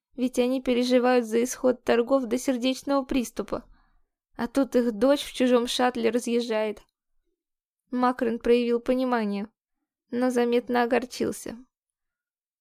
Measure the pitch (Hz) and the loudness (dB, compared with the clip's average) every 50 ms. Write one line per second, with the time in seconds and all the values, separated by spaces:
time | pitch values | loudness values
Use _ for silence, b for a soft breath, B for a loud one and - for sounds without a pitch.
0 | _ _ _ - 247 254 - 247 247 247 262 269 254 262 247 233 247 247 247 254 | _ _ _ -4 -4 -2 0 0 0 0 0 -2 0 0 0 2 2 4 4 4
1 | 240 254 254 247 233 214 214 233 240 254 - - - 254 240 - - - 240 233 | 4 4 4 2 2 2 0 0 0 0 -2 0 0 0 0 0 0 0 2 2
2 | 233 233 269 277 254 214 233 254 - - 254 240 233 254 262 - - 285 277 277 | 2 2 2 2 2 0 -2 -2 0 0 0 0 0 -2 -2 -2 -2 -2 -2 0
3 | 262 - - 269 226 - - - 202 - - - - - - _ _ _ _ _ | 0 0 -2 -2 -2 -4 -6 -8 -8 -6 -6 -8 -8 -10 -20 _ _ _ _ _
4 | _ _ _ _ _ _ _ - 233 233 - 269 277 - - 247 233 240 220 202 | _ _ _ _ _ _ _ -8 -6 -2 0 0 0 2 2 2 2 0 0 2
5 | 240 269 285 285 - - - - 254 254 247 240 233 247 - - 254 247 247 247 | 2 4 2 2 0 -6 -2 0 2 4 4 2 2 0 -2 0 0 0 0 0
6 | 226 226 220 247 - 240 233 240 233 247 220 214 220 214 208 - - _ _ _ | -2 0 0 -2 -2 -2 -2 -2 -2 -2 -2 -2 -2 -4 -6 -8 -14 _ _ _
7 | _ _ _ _ _ _ _ _ _ _ _ _ _ _ _ _ _ - - 247 | _ _ _ _ _ _ _ _ _ _ _ _ _ _ _ _ _ -8 -4 0
8 | 247 247 254 - 262 226 226 233 - 240 240 247 240 233 240 233 233 - 254 254 | 0 0 0 0 -2 -2 -2 -4 -4 -4 -2 -2 0 0 -2 -2 0 -2 -2 0
9 | 262 254 247 233 214 202 202 202 202 - _ _ _ _ _ _ _ _ _ _ | 0 -2 -2 -2 -2 -2 -4 -6 -8 -10 _ _ _ _ _ _ _ _ _ _
10 | _ - 247 240 254 254 247 240 240 240 240 240 240 - 240 240 240 233 262 226 | _ -8 -4 -2 -2 0 0 0 0 2 0 0 0 0 0 0 0 2 0 0
11 | 247 - - - - 180 196 - - - - 233 262 _ _ _ _ _ _ _ | 0 -2 -6 -4 -4 -4 -4 -8 -10 -12 -12 -14 -16 _ _ _ _ _ _ _
12 | _ _ _ _ _ _ _ _ _ _ _ _ | _ _ _ _ _ _ _ _ _ _ _ _